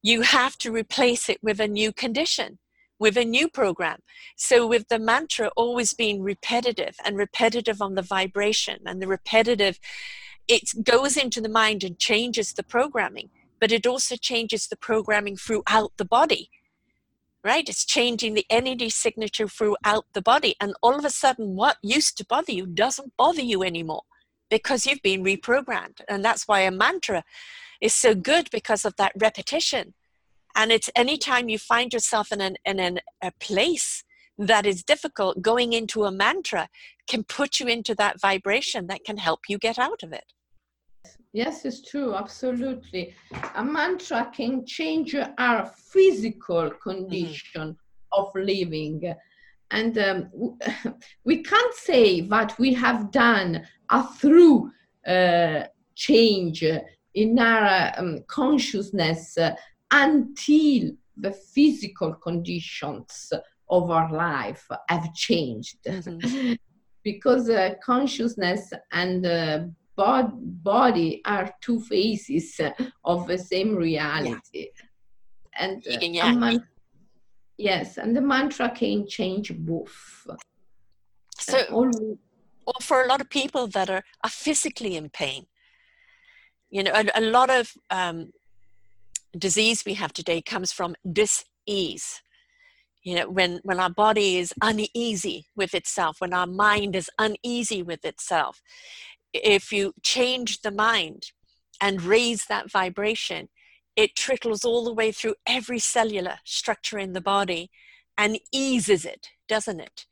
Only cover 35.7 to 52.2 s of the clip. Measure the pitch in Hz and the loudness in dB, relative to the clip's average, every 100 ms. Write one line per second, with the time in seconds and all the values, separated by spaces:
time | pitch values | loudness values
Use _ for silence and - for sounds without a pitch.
35.7 | 233 220 220 208 190 208 359 - 190 - | 0 -2 -2 -2 0 0 0 -4 -4 -6
36.7 | - - _ - 240 - - 285 - 254 | -10 -20 _ -6 -6 -6 -4 -2 -2 -2
37.7 | 233 220 214 208 - 196 196 196 220 - | -4 -4 0 0 2 0 0 0 -2 -2
38.7 | 240 175 190 - 208 180 160 - 202 226 | -6 -6 -10 -10 -4 -2 -2 -4 -4 -2
39.7 | 226 262 440 165 139 - _ _ _ _ | 0 -2 -4 -12 -14 -16 _ _ _ _
40.7 | _ _ - - - _ 208 262 311 269 | _ _ -20 -20 -20 _ -4 -4 -4 -10
41.7 | 240 - 285 262 196 208 - 254 247 269 | -10 -10 -6 -4 -4 -8 -6 -4 -4 -4
42.7 | 254 - 185 170 - _ - - - 247 | -8 -10 -10 -10 -14 _ -12 -10 -6 -4
43.7 | 311 320 359 - 240 240 - 240 262 247 | -2 -2 -2 -4 -4 -4 -6 -4 -4 -6
44.7 | - 320 320 277 285 - - 247 226 - | -6 -4 -2 -2 -4 -6 -2 0 0 -2
45.7 | - _ 381 381 254 226 220 - 170 160 | -12 _ 6 6 6 -4 -6 -2 0 0
46.7 | - 208 190 190 175 165 147 - 165 156 | -4 -8 -8 -6 -6 -6 -8 -12 -10 -10
47.7 | 156 _ - - 196 196 196 196 196 175 | -12 _ -20 0 0 0 -4 -2 0 -2
48.7 | 156 151 156 175 165 _ _ - _ _ | -4 -6 -6 -8 -10 _ _ -20 _ _
49.7 | 214 226 220 196 185 - - 226 - - | -2 0 0 0 -2 -6 -8 -8 -6 -8
50.7 | - - - - - 240 330 - 415 480 | -6 -10 -10 -20 -8 0 0 2 2 2
51.7 | 466 - 277 220 175 | -4 2 6 6 4